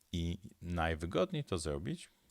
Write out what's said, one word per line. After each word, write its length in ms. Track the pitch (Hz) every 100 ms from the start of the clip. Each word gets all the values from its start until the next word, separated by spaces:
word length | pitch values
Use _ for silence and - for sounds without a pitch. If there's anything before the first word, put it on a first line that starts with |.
| _
i 260 | 87 85 90 - -
najwygodniej 840 | 87 87 82 80 85 165 180 165
to 140 | 143 92
zrobić 520 | 80 71 104 170 - _ _